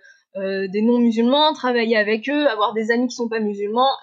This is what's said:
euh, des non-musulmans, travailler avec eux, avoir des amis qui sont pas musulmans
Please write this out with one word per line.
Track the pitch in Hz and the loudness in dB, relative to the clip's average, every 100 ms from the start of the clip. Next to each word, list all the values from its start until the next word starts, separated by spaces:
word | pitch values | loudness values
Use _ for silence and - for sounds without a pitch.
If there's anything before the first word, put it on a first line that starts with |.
| - _ _ 196 | -12 _ _ -10
euh, | 190 196 196 | -6 -4 -4
des | 202 | 0
non-musulmans, | 226 240 233 220 233 285 311 | 2 4 2 2 2 4 2
travailler | 311 254 240 226 226 | 0 -2 0 2 2
avec | 208 220 233 | 0 -2 -2
eux, | 294 285 | 0 0
avoir | 214 214 | 2 0
des | 220 220 | 0 0
amis | 233 247 | 0 0
qui | 247 | -4
sont | 233 | -6
pas | 226 | -2
musulmans | 208 202 202 226 269 - | -4 -4 -4 0 0 0